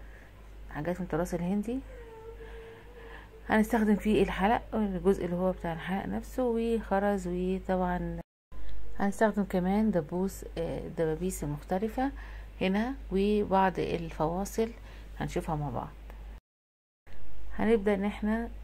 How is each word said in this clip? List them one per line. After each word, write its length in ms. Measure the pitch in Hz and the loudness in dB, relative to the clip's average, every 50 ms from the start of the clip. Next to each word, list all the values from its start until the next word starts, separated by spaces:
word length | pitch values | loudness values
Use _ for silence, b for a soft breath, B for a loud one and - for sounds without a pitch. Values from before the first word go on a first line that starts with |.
| B B B B B B B B - - - - - - | B B B B B B B B -20 -18 -18 -16 -14 -12
حاجات 300 | - 147 151 170 180 180 | -8 -6 -4 -4 -2 -2
من 60 | 180 | -4
التراث 280 | 180 - 156 175 180 - | -2 -2 -2 0 0 -2
الهندي. 460 | 170 175 175 196 208 202 226 247 269 269 - - - - - - 453 - - - B B B B B B B B B B B - B B B B B B B B - - - | -2 0 0 0 0 0 -2 -4 -6 -6 -8 -14 -14 -14 -16 -16 -16 -16 -14 -14 B B B B B B B B B B B -18 B B B B B B B B -12 -4 2
هنستخدم 460 | 214 220 214 220 247 226 214 208 214 | 4 4 4 4 4 2 4 4 4
فيه 280 | 185 - 214 214 131 196 | 4 4 4 4 4 4
الحلق، 380 | 180 175 165 185 208 240 - - - - | 4 2 2 2 4 4 2 0 -2 -2
الجزء 520 | 220 214 196 185 175 165 190 196 196 - | -2 0 0 0 2 4 4 4 4 2
اللي 100 | 175 175 | -2 0
هو 160 | 175 185 185 | 0 2 0
بتاع 220 | 180 - - 170 165 | 0 0 -2 -4 -4
الحلق 320 | 165 160 170 185 196 - | -4 -4 -4 -2 -2 -2
نفسه، 380 | - 196 226 226 - - - 254 | -2 -4 -4 -6 -6 -4 0 0
وخرز، 840 | 240 226 226 226 233 233 220 214 - 196 196 202 202 202 196 180 175 | 2 2 2 2 2 0 0 0 2 2 2 4 4 2 0 0 -2
وطبعًا 920 | 175 180 180 185 185 185 185 - 185 185 185 180 180 180 175 170 170 170 - _ _ _ _ - - B B B B B B B - - | -2 0 0 0 0 -2 0 0 2 2 2 2 0 0 -2 -4 -4 -6 -8 _ _ _ _ -8 -2 B B B B B B B 2 2
هنستخدم 440 | 196 202 190 - 226 214 208 214 196 | 2 2 2 4 4 4 4 2 0
كمان 480 | - - 185 175 185 196 208 220 220 | 0 2 2 2 4 4 4 4 4
دبوس، 540 | 180 175 151 151 175 180 190 196 - - - - - 165 | 2 2 0 0 -2 -2 -2 -2 -4 -6 -10 -8 -6 -4
آه، 300 | 165 165 139 - - 165 | -4 -4 -4 -6 -6 -6
دبابيس 560 | - - 165 160 156 156 180 190 185 - - | -2 0 0 0 0 0 -2 -2 -2 -2 -4
مختلفة 680 | 147 147 147 - - 185 190 214 220 220 254 262 277 277 B B B B B B B B - | -4 -4 -4 -4 -2 -2 0 0 -2 -2 0 -2 -2 -2 B B B B B B B B -2
هنا، 320 | - 190 190 208 226 254 269 - - - | 0 2 2 2 2 0 -2 -6 -6 -2
وبعض 680 | 185 190 196 208 214 208 208 180 190 190 190 190 175 - | 0 2 4 4 4 2 2 4 4 6 6 4 4 2
الفواصل 880 | 156 - - 165 170 160 - - 160 156 170 185 202 196 - - 226 226 233 - B B B B B B B - | -2 0 -2 -2 -4 -4 -4 -2 0 0 0 -2 -4 -4 -2 -2 -2 -2 -4 -10 B B B B B B B -6
هنشوفها 360 | 147 143 - - - - 160 | -6 -4 -2 -4 -2 -2 -2
مع 140 | 151 147 139 | -2 -2 -4
بعض. 180 | - - - 147 - - - - B B B B B B - _ _ _ _ _ _ _ _ _ _ _ - B B B B B B - - - - | -4 -6 -6 -8 -10 -14 -14 -14 B B B B B B -18 _ _ _ _ _ _ _ _ _ _ _ -8 B B B B B B 6 4 2 2
هنبدأ 380 | - 196 214 233 220 196 208 208 | 2 4 4 4 4 4 4 2
ان 120 | 190 196 | 2 2
احنا 440 | 208 202 - - 208 220 226 233 233 - - | 0 -2 -2 0 0 0 0 -2 -4 -8 -10